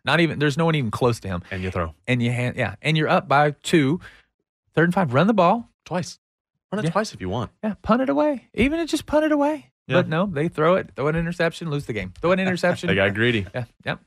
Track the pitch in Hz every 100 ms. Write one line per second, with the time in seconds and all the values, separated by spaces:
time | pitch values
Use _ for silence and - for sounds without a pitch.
0 | - 156 165 123 147 139 165 156 117 -
1 | 123 113 - 90 - 92 92 90 85 -
2 | - 127 120 120 123 - 107 92 147 156
3 | 151 180 170 139 151 147 - 175 135 180
4 | - - _ _ _ _ _ - 170 185
5 | 170 127 190 214 175 233 233 _ - 175
6 | - - _ _ _ _ _ 190 147 190
7 | 214 110 92 110 107 _ 214 190 - 233
8 | 262 277 302 269 - - 254 330 330 311
9 | - 302 311 294 285 311 - _ - 131
10 | 139 156 202 147 165 - 156 190 - -
11 | 139 160 170 175 165 - 170 143 139 110
12 | 92 - 165 185 190 180 175 180 - 98
13 | 98 101 120 117 92 127 120 _ 127 156